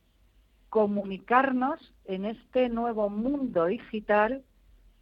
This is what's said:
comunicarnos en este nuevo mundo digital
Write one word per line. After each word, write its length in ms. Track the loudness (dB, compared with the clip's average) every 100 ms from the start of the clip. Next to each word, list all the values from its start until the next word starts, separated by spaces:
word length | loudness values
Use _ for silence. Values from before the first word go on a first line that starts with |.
| _ _ _ _ _ _ _
comunicarnos 1300 | 0 2 0 -4 -8 2 2 4 0 -2 -4 -10 _
en 200 | -8 -6
este 440 | -6 -8 _ 0 0
nuevo 400 | 0 -2 -2 -2
mundo 580 | -2 -2 -2 -2 0 0
digital 760 | 0 -6 -6 2 2 2 -2 -12 _ _ _ _ _